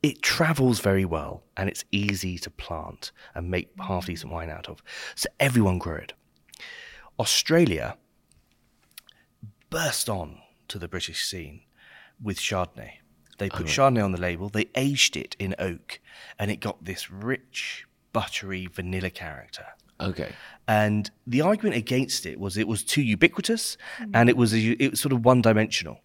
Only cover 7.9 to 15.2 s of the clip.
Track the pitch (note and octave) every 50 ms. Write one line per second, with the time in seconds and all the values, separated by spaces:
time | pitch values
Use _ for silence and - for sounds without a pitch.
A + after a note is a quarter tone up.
7.9 | - _ _ _ _ _ _ _ _ _ _ _ _ _ _ _ _ _ _ _
8.9 | _ - _ _ _ _ _ _ _ _ - G#2 _ _ _ _ - E3 E3 C#3+
9.9 | - - - - G#2 F#2 E2 D2 C#2+ - _ _ _ _ _ - - G#2 F2 E2
10.9 | - F2+ - - D#2+ - - - - F2+ D#2 C#2+ D2 - _ _ _ _ - -
11.9 | - - - - _ _ - G#2 F#2+ - - - G#2+ F#2 F2+ - _ - A1 -
12.9 | - - _ _ _ _ _ _ - - G2+ G2 - - E2+ D#2 D2 - C3+ C3+
13.9 | B2+ A2+ G#2 G2 F#2 F2 F2+ F2+ F2 E2+ F#2+ G#2 G#2 G#2+ G#2+ - _ B2+ C3+ C#3+
14.9 | C#3+ C3 - - - -